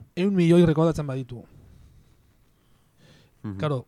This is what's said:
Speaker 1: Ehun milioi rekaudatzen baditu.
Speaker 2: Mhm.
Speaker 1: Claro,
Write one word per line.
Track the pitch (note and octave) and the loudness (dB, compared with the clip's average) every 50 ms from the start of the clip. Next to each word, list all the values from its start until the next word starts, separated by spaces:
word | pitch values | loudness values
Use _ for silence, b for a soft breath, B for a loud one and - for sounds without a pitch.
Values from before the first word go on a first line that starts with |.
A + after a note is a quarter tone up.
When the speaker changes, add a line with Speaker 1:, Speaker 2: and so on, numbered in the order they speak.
| - _ - | -20 _ -8
Speaker 1:
Ehun | E3+ F3+ G#3 G3 | -4 -4 -2 0
milioi | F3+ E3+ E3 E3+ F3+ F3 | 2 4 4 6 6 6
rekaudatzen | D#3+ D3+ D#3+ D#3+ E3 D3+ D#3 D3 C#3 | 4 4 2 0 0 -2 -4 -6 -8
baditu. | C3 C3+ C3 A#2+ A#2+ A2+ - - - - - - - - - - _ - _ _ _ _ _ _ _ _ _ _ _ _ _ _ _ _ _ _ _ b b b b b b b b _ - | -8 -10 -10 -12 -16 -20 -20 -20 -20 -20 -20 -20 -20 -20 -20 -20 _ -20 _ _ _ _ _ _ _ _ _ _ _ _ _ _ _ _ _ _ _ b b b b b b b b _ -14
Speaker 2:
Mhm. | G#2+ G2 G2 | -12 -10 -6
Speaker 1:
Claro, | D#3 D3+ C#3+ B2 - | -6 -4 -4 -6 -8